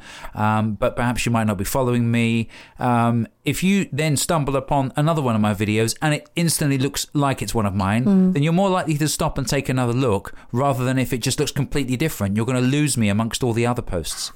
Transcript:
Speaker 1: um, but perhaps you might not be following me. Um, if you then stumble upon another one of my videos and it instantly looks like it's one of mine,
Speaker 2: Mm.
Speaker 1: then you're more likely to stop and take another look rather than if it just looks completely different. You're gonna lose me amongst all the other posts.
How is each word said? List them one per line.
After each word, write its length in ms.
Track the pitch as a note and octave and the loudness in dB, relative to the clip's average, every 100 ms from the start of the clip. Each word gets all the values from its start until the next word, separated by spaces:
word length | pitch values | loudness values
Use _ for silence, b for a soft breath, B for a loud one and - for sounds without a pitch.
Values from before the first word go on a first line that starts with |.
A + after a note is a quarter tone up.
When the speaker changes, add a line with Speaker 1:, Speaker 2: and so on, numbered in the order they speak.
| B B B | B B B
Speaker 1:
um, 380 | - G#2+ G#2+ A2 | -2 0 0 0
but 220 | G2+ A#2+ - | -2 -2 0
perhaps 300 | A#2+ A2+ A#2+ | -2 -2 0
you 60 | |
might 120 | A#2 | 0
not 140 | G#2+ F#2+ | 0 -2
be 60 | |
following 460 | G2 C#3 B2 A#2+ A#2 | -2 0 0 0 2
me. 380 | A#2 A#2 A#2 A2+ B B - | 2 2 0 -2 B B -4
Um, 500 | B2+ A#2+ A#2 A#2 A2+ _ | 0 2 2 0 -2 _
if 180 | D3 B2+ | -6 -2
you 260 | F#3 G3 - | 2 2 0
then 240 | C#3+ D#3 C3+ | -2 0 0
stumble 400 | - E3 C#3 C3+ | 0 0 0 -2
upon 340 | - C#3+ C3 - | 0 -2 0 0
another 240 | D3+ D#3+ | 0 0
one 140 | B2+ A2 | 0 2
of 60 | |
my 100 | G#2+ | 2
videos 420 | G2+ G#2+ G#2+ A2+ - | 2 0 2 0 0
and 140 | D#3 | -2
it 160 | D3 - | -2 -4
instantly 440 | E3+ E3+ - D3 C#3 | -2 -2 0 0 2
looks 280 | C#3 - - | 0 -2 -4
like 300 | D3 C#3 B2+ | 0 0 -2
it's 120 | G#2 | -2
one 120 | A2+ G2+ | -2 0
of 80 | |
mine, 300 | G2 F#2+ A2 D#3+ | 0 0 2 4
Speaker 2:
Mm. 260 | F#3+ F#3 | 4 4
Speaker 1:
then 100 | E3 | 2
you're 100 | D#3 | 2
more 160 | E3+ G3 | 2 2
likely 260 | F#3 D#3+ D3 | 2 0 0
to 100 | D3+ | 0
stop 300 | - D#3 D3 | 0 -2 -2
and 100 | B2 | -2
take 220 | C#3 C#3 | -2 0
another 240 | C3 A#2+ | 0 0
look 400 | B2 C3 G2 - B B | 2 2 0 -4 B B
rather 320 | A#2+ C#3+ B2 | 0 0 0
than 160 | B2+ C3 | 0 0
if 140 | B2 | 0
it 60 | B2+ | -2
just 200 | C3 C3+ | -2 -2
looks 140 | C#3 | -2
completely 440 | - B2 D3+ B2 B2 | -2 -2 -2 -2 -2
different. 380 | D#3+ - G2 G#2+ | -2 -2 -2 0
You're 100 | A#2 | 0
gonna 140 | B2+ | 2
lose 340 | B2+ C#3+ D3 B2 | 2 2 2 2
me 140 | G#2 | 2
amongst 320 | G2+ A2+ - | 2 0 -2
all 80 | B2 | 0
the 140 | A2+ A#2+ | 2 0
other 160 | B2 | 0
posts. 500 | - F2+ D2+ - - | -2 -4 -4 -8 -10